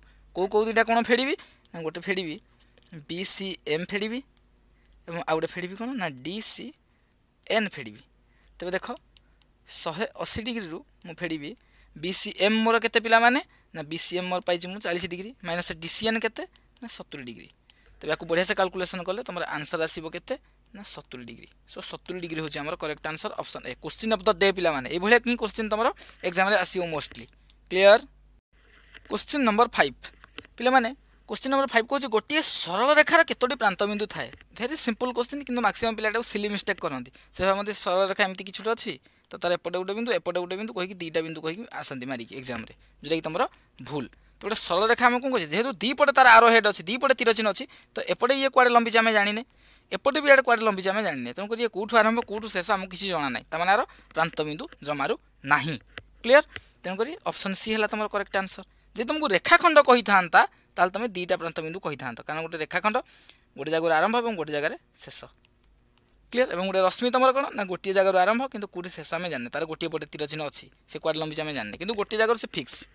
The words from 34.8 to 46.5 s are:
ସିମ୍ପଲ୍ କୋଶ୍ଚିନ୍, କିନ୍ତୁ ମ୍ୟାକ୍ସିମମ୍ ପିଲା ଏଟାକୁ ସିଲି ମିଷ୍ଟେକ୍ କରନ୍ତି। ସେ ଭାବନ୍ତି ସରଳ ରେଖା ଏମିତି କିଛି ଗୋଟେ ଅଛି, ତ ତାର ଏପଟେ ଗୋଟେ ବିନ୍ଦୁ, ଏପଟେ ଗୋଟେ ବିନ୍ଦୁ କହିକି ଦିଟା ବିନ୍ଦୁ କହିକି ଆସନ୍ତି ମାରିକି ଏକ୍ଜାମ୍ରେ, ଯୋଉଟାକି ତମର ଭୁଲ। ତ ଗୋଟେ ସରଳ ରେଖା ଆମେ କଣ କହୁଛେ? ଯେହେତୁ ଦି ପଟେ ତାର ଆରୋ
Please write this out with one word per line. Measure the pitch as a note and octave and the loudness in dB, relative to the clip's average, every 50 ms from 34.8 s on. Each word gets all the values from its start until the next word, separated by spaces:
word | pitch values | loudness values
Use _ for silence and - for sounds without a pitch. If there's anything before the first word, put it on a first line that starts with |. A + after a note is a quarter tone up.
| - | 4
ସିମ୍ପଲ୍ | A#3+ A3 - B3 B3 | 2 2 -2 -4 -4
କୋଶ୍ଚିନ୍, | A#3+ A#3+ A#3+ - C#4+ C#4+ C#4 | -2 -4 -4 -4 -6 -10 -8
କିନ୍ତୁ | - B3 B3 A#3 | -6 -4 0 0
ମ୍ୟାକ୍ସିମମ୍ | G3+ F#3+ - A#3 A3+ A3 | 0 0 0 -2 -2 -2
ପିଲା | G#3 A3 G#3+ | -2 -2 -2
ଏଟାକୁ | G#3 A#3 A3+ - | -2 0 -2 -2
ସିଲି | - G#3 G3+ G#3 G#3 | -2 -2 -2 -2 -4
ମିଷ୍ଟେକ୍ | G3 - G#3+ F#3+ - | -4 -4 -4 -6 -4
କରନ୍ତି। | F#3 D#3+ C#3 B2+ B2 - - - - _ - | -4 -6 -6 -6 -10 -12 -12 -18 -20 _ -6
ସେ | - F3+ | -2 0
ଭାବନ୍ତି | G3 F#3+ G3 G3+ G#3 G3+ - - | 2 2 0 -2 -6 -6 -4 -2
ସରଳ | G3+ F3+ F#3 G3 F#3 | 0 2 2 2 0
ରେଖା | F#3+ - G#3 | 2 0 0
ଏମିତି | F#3 F#3+ F#3 G3 G3 | 0 0 -8 -12 -12
କିଛି | - - G3 | -12 -6 -4
ଗୋଟେ | A3 | -4
ଅଛି, | A#3 - - G#3+ D3+ - _ _ _ _ _ _ | -4 -2 -4 -8 -8 -10 _ _ _ _ _ _
ତ | - | -12
ତାର | - - F3 F3 - | -6 -2 -2 -2 -2
ଏପଟେ | - E3+ F3 F3+ | -2 -4 -4 -4
ଗୋଟେ | F#3 F#3+ G3+ A3 | -4 -4 -6 -6
ବିନ୍ଦୁ, | A#3 A#3+ G#3+ | -2 -2 -2
ଏପଟେ | E3+ - F#3 E3+ F3+ | -2 -2 -4 -4 -4
ଗୋଟେ | F3+ F3 F#3 F#3+ | -4 -4 -6 -8
ବିନ୍ଦୁ | G#3+ A3+ | -8 -8
କହିକି | A#3+ F#3+ F3+ F#3+ G3+ F3+ | -6 -6 -6 -6 -8 -12
ଦିଟା | E3+ E3 D#3 E3+ D#3+ | -12 -4 -4 -4 -4
ବିନ୍ଦୁ | D#3+ D#3+ D#3 D3+ | -4 -10 -8 -8
କହିକି | D#3+ E3+ G#3 A#3 - - C#3 | -8 -8 -8 -12 -12 -8 -6
ଆସନ୍ତି | D3 - C#3 B2+ B2 C3+ | -6 -6 -6 -6 -8 -8
ମାରିକି | C#3 A#2+ A2+ - - C3+ | -8 -8 -10 -12 -14 -12
ଏକ୍ଜାମ୍ରେ, | B2+ B2+ A#2+ A2+ A2 - - _ _ _ _ _ | -8 -8 -8 -8 -10 -14 -18 _ _ _ _ _
ଯୋଉଟାକି | - D3 D#3+ E3 D#3+ | -4 -4 -2 -2 -2
ତମର | D#3+ D#3 F#3 C4 - - _ _ _ _ - C3+ B2+ | -4 -2 -2 -4 -4 -4 _ _ _ _ -18 -14 -8
ଭୁଲ। | C#3+ D3 B2 - | -6 -8 -8 -8
ତ | - _ _ _ _ _ - | -14 _ _ _ _ _ -6
ଗୋଟେ | G3+ G#3+ - - | -2 0 0 0
ସରଳ | - F3 F3+ G#3+ A3+ | 2 2 2 4 4
ରେଖା | A#3+ - B3 A#3+ | 4 6 6 4
ଆମେ | A#3+ B3 | 4 4
କଣ | B3+ C4+ | -2 0
କହୁଛେ? | B3+ A3 E3+ D3 | -2 -2 -2 0
ଯେହେତୁ | D3+ G3 A#3+ C#4 A#3+ D#3+ | 0 0 0 -2 -4 -2
ଦି | G3+ A#3+ C#4+ C4+ | -2 -2 2 4
ପଟେ | D4 C#4 C4+ | 2 4 4
ତାର | C#4 C4 B3 A3+ | 6 8 10 10
ଆରୋ | A3+ A3+ A#3 | 12 10 10